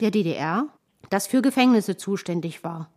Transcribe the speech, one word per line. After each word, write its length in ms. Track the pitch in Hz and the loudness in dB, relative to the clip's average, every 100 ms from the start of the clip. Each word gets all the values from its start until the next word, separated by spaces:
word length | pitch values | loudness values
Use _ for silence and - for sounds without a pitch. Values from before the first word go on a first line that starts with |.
der 120 | 214 | 0
D 100 | 214 | 2
D 120 | 170 | 0
R, 340 | 135 151 190 294 - _ _ - | -2 -2 -2 -4 -8 _ _ -6
das 160 | 196 - | -4 0
für 160 | 262 | 0
Gefängnisse 540 | 262 254 254 226 202 - | 2 4 4 4 2 -4
zuständig 640 | - 196 - 170 165 - | -4 -6 -4 -6 -6 -8
war. 260 | 165 165 160 | -12 -12 -14